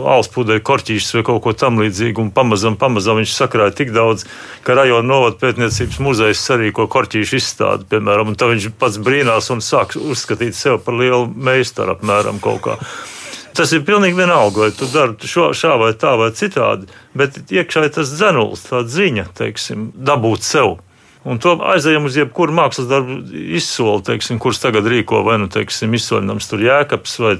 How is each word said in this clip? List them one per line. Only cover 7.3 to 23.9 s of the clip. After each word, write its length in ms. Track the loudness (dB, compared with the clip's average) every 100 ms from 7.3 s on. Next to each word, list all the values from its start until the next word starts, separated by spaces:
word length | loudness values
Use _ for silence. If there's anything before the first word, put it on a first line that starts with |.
| -2
izstādi, 480 | -2 -2 0 -2 0
piemēram, 440 | -2 2 2 0
un 60 | 0
tad 120 | 2
viņš 160 | 0 -2 -2
pats 200 | -2 -2
brīnās 480 | 0 2 2 2 0
un 100 | -4
sāk 320 | 0 0 0 -4
uzskatīt 640 | -6 -6 -4 -4 -4 -2
sev 240 | 0 0
par 140 | -2 0
lielu 240 | 2 2 0
meistaru 680 | -4 0 0 0 -2 -4 -4
apmēram 460 | 0 0 0 -2
kaut 200 | -4 -4 -4
kā. 100 | -6 -8 -14 -14 -16 -16 -16 -8 -2
Tas 160 | 0
ir 80 | 0
pilnīgi 300 | 2 2 4
vienalga, 520 | 2 4 4 4 4 0
vai 40 | 0
tu 100 | -2
dari 340 | 2 2 0 -4
šo, 240 | 0 2 2
šā 180 | 2 4
vai 100 | 2 2
tā 140 | 2 2
vai 120 | 2 0
citādi, 500 | -4 0 0 0 -6 -20 -8 -2
bet 220 | -2 -2 -4
iekšā 380 | -2 0 0 0
ir 80 | 0
tas 160 | -4
dzenulis, 480 | 0 2 2 0 -4 -6
tā 160 | -4 -2
ziņa, 400 | 0 0 0 -6 -6
teiksim, 500 | -6 -6 -8 -8 -10 -6 0
dabūt 400 | 2 2 0 0
sev. 320 | 2 2 0 -10 _ _ -14
Un 140 | -8 -2
to 200 | 0 0
aizejam 460 | 2 2 2 2 0
uz 80 | 0
jebkuru 380 | 0 0 0 2
mākslas 320 | 0 0 0
darbu 300 | 0 0 -6 -10
izsoli, 720 | -12 -6 -4 -4 -2 0